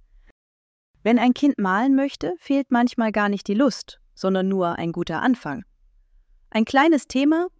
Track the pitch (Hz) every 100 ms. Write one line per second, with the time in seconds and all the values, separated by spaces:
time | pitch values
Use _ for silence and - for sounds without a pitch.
0 | _ _ _ _ _ _ _ _ _ _
1 | 208 233 247 247 285 - 190 190 269 269
2 | 277 - 311 359 - 277 269 240 240 -
3 | 220 208 208 202 - 202 269 - - -
4 | _ - 190 190 190 190 170 - 170 170
5 | 170 160 - 147 151 139 - _ _ _
6 | _ _ _ _ _ 220 220 277 320 302
7 | - 262 285 320 359 _